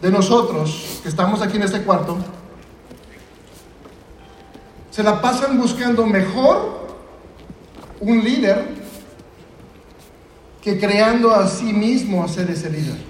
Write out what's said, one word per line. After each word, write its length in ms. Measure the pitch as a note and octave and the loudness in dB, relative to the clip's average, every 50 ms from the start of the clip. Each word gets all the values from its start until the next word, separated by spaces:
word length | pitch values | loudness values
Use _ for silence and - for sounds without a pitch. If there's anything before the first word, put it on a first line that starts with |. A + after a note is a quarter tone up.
de 80 | F3 F#3 | 2 2
nosotros 880 | F#3+ G3 F#3+ - A#3 A#3 - E3 E3 D#3 D#3 D#3 D#3 - - - - - | 4 4 4 4 4 4 4 2 -2 -2 -2 -4 -4 -8 -10 -12 -14 -10
que 60 | - F3 | -10 -8
estamos 320 | D#3 F3 F#3 F#3+ G#3+ G#3 | -2 -2 0 0 0 0
aquí 140 | G#3+ G3 G3+ | -2 -2 -2
en 80 | G#3 G3+ | -2 -2
este 160 | F#3+ F#3+ G#3 | -2 -2 -4
cuarto 340 | - G3 F#3 D#3 D3+ E3 F3 F#3 F#3 - - - - - - - - - - - - - - - - - - - - - - - - - - - - - - - - - - - - - - - - - - - - - - - - - - - - - | 0 0 0 0 0 -4 -6 -6 -8 -10 -12 -18 -20 -20 -20 -20 -20 -20 -20 -20 -20 -20 -20 -20 -20 -20 -20 -20 -20 -20 -20 -20 -20 -20 -20 -20 -20 -20 -20 -20 -20 -20 -20 -20 -20 -20 -20 -20 -20 -20 -20 -20 -20 -20 -20 -20 -20 -20 -20 -20 -20 -14
se 120 | - - | -6 0
la 180 | G#3 G#3+ G3 - | 2 2 2 2
pasan 380 | - B3 B3 - C4+ C4+ C4+ B3 | 0 0 0 0 0 0 2 2
buscando 480 | B3 A3+ - - B3 A#3+ A#3 A3 A3+ | 2 2 0 -2 -2 0 2 2 2
mejor 800 | G#3 G3 F#3+ F#3 - - B3+ C4 C#4+ - - - - - - - - - - - - - - - - - - - - - - - - - - - - - - | 2 2 2 2 0 0 4 4 4 4 4 0 -4 -8 -10 -12 -14 -16 -18 -20 -20 -20 -20 -20 -20 -20 -20 -20 -20 -20 -20 -20 -20 -20 -20 -20 -20 -14 -8
un 240 | G#3 G#3 A#3 A3+ | -2 2 2 2
líder 460 | G#3 A#3 C4 C4 A#3+ G3 G3 G#3 - - - - - - - - - - - - - - - - - - - - - - - - - - - - - - - - - - - - - - - - | 2 2 0 2 2 2 2 2 0 -6 -10 -14 -16 -16 -18 -20 -20 -20 -20 -20 -20 -20 -20 -20 -20 -20 -20 -20 -20 -20 -20 -20 -20 -20 -20 -20 -20 -20 -20 -20 -20 -20 -20 -20 -20 -20 -20 -10
que 160 | - G#3 G3 F#3+ | -4 -4 -2 0
creando 560 | G3+ G3 G3+ G3+ G#3+ A3+ A#3 A#3+ A#3 A3+ A3 | 0 2 4 4 4 4 4 4 4 4 4
a 140 | G3+ F#3+ F#3+ | 4 2 2
sí 240 | - - A#3+ A3+ | -2 -2 -4 -2
mismo 500 | G#3 G#3 G#3 A3+ C4 B3+ B3 G#3 F#3+ F3+ | 0 0 2 2 0 0 0 -2 -2 -2
a 60 | E3+ D#3+ | -2 -2
ser 200 | D#3+ F#3 F3+ F3 | -4 -4 -4 -4
ese 220 | E3+ D#3 D#3 D#3+ | -4 -4 -6 -6
líder? 280 | D3+ D3+ D3+ B2+ A#2+ - - - | -4 -4 -4 -6 -6 -8 -12 -16